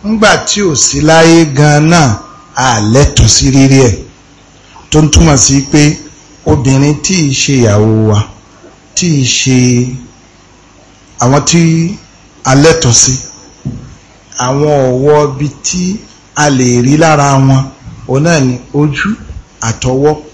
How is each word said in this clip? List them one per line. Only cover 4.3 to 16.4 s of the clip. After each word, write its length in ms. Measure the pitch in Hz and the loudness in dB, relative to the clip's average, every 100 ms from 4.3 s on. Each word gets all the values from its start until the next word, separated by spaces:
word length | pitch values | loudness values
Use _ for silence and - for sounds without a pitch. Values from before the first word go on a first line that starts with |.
| - _ - - - - | -20 _ -20 -20 -20 -4
Tó 120 | 151 | 0
ń 80 | 156 | 2
túmọ̀ 260 | - 170 139 | 2 2 2
sí 240 | - 139 | 0 -2
pé 360 | 135 151 147 165 - - - - - | 0 0 0 -2 -12 -20 -20 -12 -4
obìnrin 500 | 151 131 135 139 147 | -2 0 0 0 -2
tí 140 | - 190 151 | -4 -2 -2
ì 40 | |
ṣe 200 | 135 - | -2 -2
ìyàwó 540 | 135 113 104 110 110 110 | 0 2 2 2 2 0
wa, 100 | 104 104 - - - - - _ - | 0 -2 -10 -20 -20 -20 -20 _ -6
tí 120 | 180 147 | -2 -2
ì 40 | 127 | -2
ṣe 320 | - - 127 123 120 123 - - - - _ _ _ _ _ _ _ _ - | -4 0 0 2 0 -2 -8 -16 -20 -20 _ _ _ _ _ _ _ _ -6
àwọn 220 | 123 143 - | -2 0 0
tí 160 | 170 165 165 165 214 - _ - _ | 0 0 0 -2 -8 -18 _ -20 _
a 120 | 123 135 | 0 2
lẹ́tọ̀ọ́ 380 | 156 165 123 | 4 2 0
sí, 200 | 117 127 131 - - - - - - - - - - _ - | 0 -2 -4 -10 -20 -20 -14 -14 -14 -18 -20 -20 -20 _ -6
àwọn 360 | 123 139 151 147 131 | -4 -2 0 0 0
ọ̀wọ́ 340 | 127 143 151 147 | 0 2 2 0
ibi 160 | 131 147 - | -4 -8 -8
tí 320 | - 180 180 214 - - _ | -8 -6 -6 -8 -14 -20 _
a 140 | - | -4